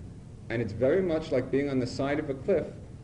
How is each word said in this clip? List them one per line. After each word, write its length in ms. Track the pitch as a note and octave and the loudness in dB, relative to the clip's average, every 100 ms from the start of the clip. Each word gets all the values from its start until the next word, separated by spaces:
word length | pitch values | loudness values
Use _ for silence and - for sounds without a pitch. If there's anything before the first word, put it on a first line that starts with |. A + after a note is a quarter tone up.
| - - - - - | -12 -14 -16 -14 -4
And 120 | A2+ | -2
it's 100 | A2 | -2
very 300 | G2+ C3 F3+ | 2 4 4
much 320 | F#3 D#3+ D#3+ | 4 0 2
like 180 | C3 B2+ | 0 2
being 180 | C3+ C#3+ | 2 2
on 80 | C3 | 2
the 100 | B2 | 0
side 320 | - C#3 D3 | 0 0 0
of 100 | D3 | -2
a 40 | |
cliff 340 | C3+ - F#3+ - - - - | -2 2 2 0 -8 -14 -14